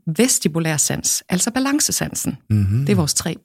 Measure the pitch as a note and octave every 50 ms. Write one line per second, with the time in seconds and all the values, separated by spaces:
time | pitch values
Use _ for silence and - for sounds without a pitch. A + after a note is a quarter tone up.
0 | _ E3 D#3 - A#3 C4 - - - F#3 D3+ E3 E3 D#3+ D#3 D3 - - - -
1 | - - - - - - F#3+ F3+ - A#3 A3 C4 C4 C#4 C#4+ D4+ - - - -
2 | D#3+ - - - - - - - _ _ G#2+ G#2+ G2+ F#2+ G#2 A#2+ C#3 C#3+ G#3 F#3
3 | D3+ C#3 - - - E3+ D#3 - _